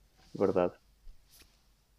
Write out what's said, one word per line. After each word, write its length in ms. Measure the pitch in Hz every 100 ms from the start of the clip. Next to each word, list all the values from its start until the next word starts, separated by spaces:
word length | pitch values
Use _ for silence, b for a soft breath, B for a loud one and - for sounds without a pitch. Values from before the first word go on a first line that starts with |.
| _ _ -
Verdade. 420 | - 95 92 90 - _ _ - - _ - - _ _ _ _